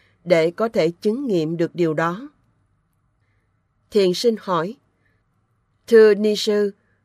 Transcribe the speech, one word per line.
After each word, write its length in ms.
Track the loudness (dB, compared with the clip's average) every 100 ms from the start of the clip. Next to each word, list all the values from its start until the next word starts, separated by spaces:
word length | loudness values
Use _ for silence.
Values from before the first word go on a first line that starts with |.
| _ _
để 260 | 0 2 2
có 180 | -2 -4
thể 220 | 0 -2
chứng 360 | -2 -4 -4 -4
nghiệm 300 | -2 -2 -4
được 180 | -6
điều 200 | -2 -4
đó. 340 | -2 -6 -6 -16 _ _ _ _ _ _ _ _ _ _ _ _ _ _ _ _
Thiền 240 | 0 0
sinh 220 | 0 -2 -2
hỏi: 360 | -4 -4 -4 -10 _ _ _ _ _ _ _ _ _ _ 2
Thưa 280 | 6 6
ni 220 | 4 0 -2
sư, 360 | -2 -2 -2 -6 _ _